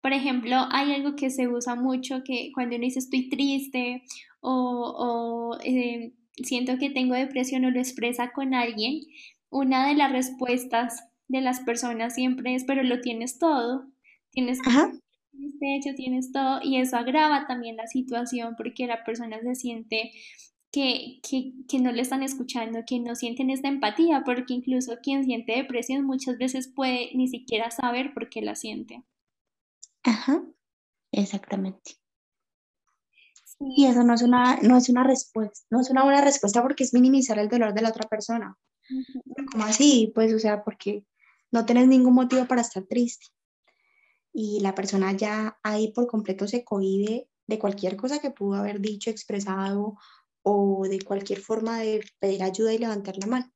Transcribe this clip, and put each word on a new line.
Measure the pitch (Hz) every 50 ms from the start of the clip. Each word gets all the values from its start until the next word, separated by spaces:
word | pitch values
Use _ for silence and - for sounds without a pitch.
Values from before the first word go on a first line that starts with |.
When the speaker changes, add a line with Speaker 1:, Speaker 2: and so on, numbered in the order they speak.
Speaker 1:
Por | - 269 269
ejemplo, | 269 262 285 254 247 226 226 254 262 254 -
hay | - 269 277 285 285
algo | 277 277 294 285
que | 285 277 262
se | 262 262 254
usa | 247 240 240 240 247 240
mucho, | 240 247 262 262 254 254 - 269 254 262
que | - 254 240 - - -
cuando | - 247 240 240
uno | 233 240
dice, | 254 254 269
"Estoy | 254 - - 262 254 -
triste", | - 247 277 277 269 269 269 - - 254 247 247 247 254 _ _ - - - _ _ _
o, | - 254 262 254 247 247 247 240 240 233 - - 240 240 233 233 233 233 233 233 233 233 233
o, | - -
eh, | - 254 254 247 240 240 233 233 - - _ _ _ _ - 247
"Siento | - 262 240 254 254 254 254
que | 285 277
tengo | 277 262 254 254 247
depresión", | 247 269 277 - 254 262 262 269 262 254
o | 254
lo | 247 247
expresa | 254 254 - - 214 240 247 247 240 247 -
con | 277 277 262 262
alguien, | 254 240 233 226 208 214 240 294 311 - _ _ - - - _ _ _ _
una | - 277 277 262 262 262 262
de | 277 294
las | 294 285 262
respuestas | 254 254 254 254 - - 254 247 240 247 - - 233 226 247 240 - - - _ _ _ _
de | _ 254 262
las | 262 254 254 254
personas | 262 - 233 240 247 240 233 226 226 240 247
siempre | 254 254 254 254 254 226 247 254
es, | 254 254
"Pero | - 269 269 262
lo | 254 240 247
tienes | 247 247 233 226 233 254 - -
todo, | 339 330 302 254 233 240 254 269 262 - _ _ _ _ _ _ _ _
tienes | _ 262 254 240 254 254 262
Speaker 2:
Ajá. | 262 240 277 330 - - - _ _ _ _ _ _
Speaker 1:
tienes | _ 277 277 294 277 294
techo, | 285 277 277 277 277 285 269
tienes | 269 262 254 254 254 254 -
todo", | - 269 269 262 269 262 -
y | - 269
eso | 254 254 254 254
agrava | 233 240 262 254 311 311 302 294 277 285
también | - 254 247 240 226 226
la | 220 226
situación | 226 - 262 254 254 233 233 240 240 254 240 233 233 226
porque | - 226 247 247 - 254
la | 240 233 226 226
persona | - 226 247 240 226 220 220
se | 226 247 254
siente | 254 - 240 233 226 226 - 220 220 226 - - - - - - - - _ _ _ _ _
que, | - 285 277 262 240 - - - - - -
que, | - - 262 254 - - - - -
que | - 262
no | 254 247
le | 233 233 254
están | 254 262 269 269
escuchando, | 269 269 262 247 254 - 247 226 226 226 226 226
que | - 262 240
no | 240 240 240
sienten | 240 - 233 240 247 269 262
esta | 262 262 269 277
empatía, | 277 277 220 208 - - 330 339 311 269 269
porque | - 247 247 254 - 254
incluso | 247 247 - 254 254 254 247 233 240 -
quien | 285 269 277 269
siente | 254 240 226 226 226 220
depresión | 254 269 269 254 240 233 - 262 277 277
muchas | 269 262 262 - 262 247
veces | 247 254 262 254 262 254
puede | - - - 269 254 254 247 247 - -
ni | 254 254 254
siquiera | 254 233 - - 220 214 226 233
saber | 233 - 254 247 240 247 269 269 -
por | 226 226 -
qué | - 220
la | 214 208 214
siente. | - - 220 214 214 214 220 240 247 254 _ _ _ _ _ _ _ _ _ _ _ _ _ _ _ - _ _ _ _
Speaker 2:
Ajá, | 254 220 214 - - 277 370 370 - _ _ _ _ _ _ _ _ _ _ _ _
exactamente. | - 208 202 196 - 196 - - 202 196 190 190 190 _ _ - - _ _ _ _ _ _ _ _ _ _ _ _ _ _ _ _ _ _ _ _ _ _ _ _ _ _ _ _ - _ - -
Speaker 1:
Sí. | _ 285 269 262
Speaker 2:
Y | 285 277
eso | 262 240 240 240
no | 240 240
es | 233
una, | 240 240 247 247 247 254 254 -
no | - 214 247
es | 254 247 254
una | 247 247 262
respuesta, | 262 269 262 - - _ 220 214 208 _ - _ _
no | 220 247
es | 254 -
una | 262 262 269
buena | 277 277 277
respuesta | 277 277 269 - - 202 202 240
porque | 240 262 285 - 269
es | 247 -
minimizar | 247 247 262 269 269 254 - 220 208
el | 208 208
dolor | 240 240 226 214 202
de | 214
la | 220 226
otra | 226 - -
persona. | - 220 214 202 - 233 233 208 196 196 _ _ _ _ _ _ _
Speaker 1:
Ujú. | 262 262 254 - 262 254 - - -
Speaker 2:
Pero | - 277 269
¿cómo | - 220 214
así? | 214 220 - 277 294 269 240 220 214 -
Pues, | 220 220 220 220
o | 220
sea, | 220 214 208 208 208
porque | - - _ - 202 208 208 202 _ _ _ _ _ _ _ _ _
no | - 233 220
tenés | 208 240 247 254
ningún | 262 262 262 254 254 247
motivo | 254 254 247 254 254 254
para | 247 254 240
estar | 226 - - 190 190
triste. | _ - 247 240 240 - - - - _ _ _ _ _ _ _ _ _ _ _ _ _ _ _ _ _ _ _ _ _
Y | - 220 208 208 208
la | 202 196 190
persona | 196 190 190 - 196 190 190 196
ya | 190 214 214 214 214 220 220 - _ _
ahí | 214 214 214 220 220
por | 214 240 247
completo | 240 - 214 214 - 185 190 196
se | 202 247 247 240
cohíbe | - 214 196 196 190 190 196 202 214 220 247 - _ _ _ _
de | - 214 220
cualquier | 214 202 196 196 - 185 196
cosa | 196 - 254 294 294
que | 294 277
pudo | 269 _ 196 202 196
haber | 202 202 208 208 202
dicho, | 196 220 214 208 - 233
expresado, | 220 220 - _ 202 202 202 202 190 190 196 196 202 202 208 214 208 - - - - _ _ _ _ _ _
o | 196 208 208 202 196 196 190 190
de | 190 196 190
cualquier | - - 202 196 202 - 202 196
forma | - - 220 220 220 226 226 226
de | 220 220 214 214 - - _ _
pedir | - 196 190 180 185
ayuda | 190 190 - 220 220 220
y |
levantar | 226 233 226 214 202 202 202 190
la | 196 190
mano. | 214 247 254 247 _ _